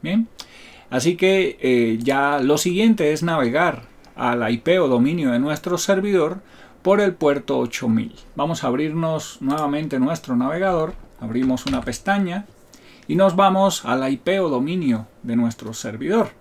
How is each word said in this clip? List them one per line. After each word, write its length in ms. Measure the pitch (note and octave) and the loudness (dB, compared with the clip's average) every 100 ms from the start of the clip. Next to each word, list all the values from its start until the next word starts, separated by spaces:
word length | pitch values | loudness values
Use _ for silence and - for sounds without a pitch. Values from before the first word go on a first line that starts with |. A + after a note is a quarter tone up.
Bien, 240 | D#3+ G3+ A3+ - - - - - - | -2 -2 -2 -6 -20 -20 -20 -20 -6
así 260 | B2+ C#3 F3 | -2 0 2
que, 420 | F#3 F#3+ F3+ - | 2 2 0 -2
eh, 360 | B2+ B2 A#2 A2+ | 2 2 2 0
ya 400 | A#2+ C3+ C#3 C#3+ | 0 0 2 2
lo 160 | C3 D3 | 2 2
siguiente 520 | F3+ F3+ A3+ G#3+ D3 | 2 2 4 4 2
es 100 | D3+ | 0
navegar 640 | E3+ E3 B2 C3+ F3 D3+ - - - - | 0 0 0 2 0 -2 -12 -20 -20 -6
a 200 | B2 A#2+ | -2 0
la 160 | A2+ | -2
I 60 | A#2 | -2
P 200 | - F3+ | 2 2
o 100 | D#3 | 4
dominio 440 | B2 B2+ E3+ C#3 | 4 2 2 0
de 80 | A#2+ | 0
nuestro 380 | C#3 D3+ - F3 | 0 -4 -4 -4
servidor 600 | - F#3+ G3+ F#3+ D#3 F#3 - - - - | 0 0 2 0 0 -4 -14 -20 -20 -6
por 160 | F3+ G3+ | 0 2
el 160 | G3+ F3+ | 2 2
puerto 420 | D3+ C#3+ A#2+ C3+ | 0 0 -2 -2
ocho 320 | B2 - A#2+ | -2 -4 0
mil. 240 | A2 A2 - - - | 0 -2 -10 -18 -6
Vamos 280 | D3 E3 | -4 -2
a 40 | C3+ | -2
abrirnos 760 | B2+ D#3 D#3 E3 D#3 - - | -2 -2 -2 -2 -4 -6 -8
nuevamente 580 | C3 D3 D3 D3 D#3 C3+ | -4 -2 -2 -2 -4 0
nuestro 360 | C3 E3 - B2 | 0 -2 -4 -2
navegador, 580 | B2+ D#3+ F#3+ F3 D#3+ - - - | -2 -2 0 0 -2 -6 -18 -14
abrimos 460 | A#2 A2+ C3 B2+ - | -6 -2 0 -2 -2
una 160 | C3 | -4
pestaña 640 | B2 A2+ - G3+ F#3+ F3+ G#3 - - - - - - | -4 -8 -2 0 0 -4 -10 -20 -20 -20 -20 -20 -4
y 80 | D#3+ | 2
nos 200 | G3 F3 | 4 4
vamos 500 | G3 F#3+ G3 - - | 4 4 2 0 -2
a 100 | B2+ | -2
la 160 | C3+ | 0
I 60 | C3+ | -2
P 220 | - G3 | 0 0
o 100 | F3 | 0
dominio 580 | C3 C#3 F#3 D3+ A2+ A2 - | 0 -2 -2 0 0 -4 -14
de 120 | - A#2 | -4 0
nuestro 380 | A#2 A2+ A2+ | 0 -2 -12
servidor. 560 | A2+ A2+ A2 C#3 G#3+ G#3 - | -10 -10 -8 -2 0 0 -4